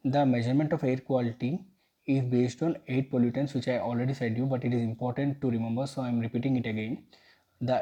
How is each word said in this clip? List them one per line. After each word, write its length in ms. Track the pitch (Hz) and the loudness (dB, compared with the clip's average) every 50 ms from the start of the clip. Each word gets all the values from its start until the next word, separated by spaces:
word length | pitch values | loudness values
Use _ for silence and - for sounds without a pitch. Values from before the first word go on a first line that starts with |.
| - | 0
The 220 | 139 131 147 143 | 2 2 4 4
measurement 480 | 135 123 120 113 120 131 143 156 147 175 | 4 4 2 2 2 2 2 2 2 0
of 100 | 156 151 | 0 2
air 140 | 127 131 | 0 0
quality 640 | 131 - - 135 127 123 117 117 - - 123 156 - - - _ _ _ _ _ _ _ | 0 -2 0 0 0 0 -2 -2 -2 -4 -2 -2 -4 -6 -12 _ _ _ _ _ _ _
is 180 | - 135 135 127 | 0 0 0 2
based 380 | 123 123 123 123 120 - - 160 | 2 4 4 4 2 0 -2 -2
on 140 | 165 156 - _ | -2 -2 -4 _
eight 240 | - 127 131 135 - | -2 -2 -2 -2 0
pollutants, 420 | 139 127 120 120 117 123 143 139 - | 2 2 2 2 2 0 -2 -2 -2
which 160 | 127 120 131 | -4 -2 0
I 100 | 123 117 | -2 -2
already 340 | - 113 120 117 123 131 135 | -2 -2 -2 0 0 -2 -2
said 220 | - 127 113 110 | -2 -2 -2 -2
you, 100 | 120 131 | 0 0
but 200 | 135 - 123 127 | 0 -2 -2 0
it 80 | 120 123 | 0 0
is 80 | 120 | 0
important 580 | 117 110 113 - 123 123 120 139 139 143 135 - | 0 -2 -4 -4 -4 -4 -2 0 -2 -2 -2 0
to 80 | - 127 | -2 0
remember, 380 | 117 113 113 113 117 120 135 | 0 0 -2 -2 -2 -2 -4
so 140 | 135 - 139 | -4 -4 -6
I 80 | 127 123 | -4 -2
am 100 | 120 117 | 0 -2
repeating 380 | 113 113 - 123 120 135 131 | -2 -2 -2 -2 0 2 0
it 80 | 123 - | 0 0
again. 380 | 117 107 110 110 113 139 - - _ - - _ - _ _ _ _ _ _ | -2 -4 -4 -4 -4 -6 -8 -10 _ -20 -20 _ -20 _ _ _ _ _ _
The 200 | 123 123 127 110 | -2 0 0 0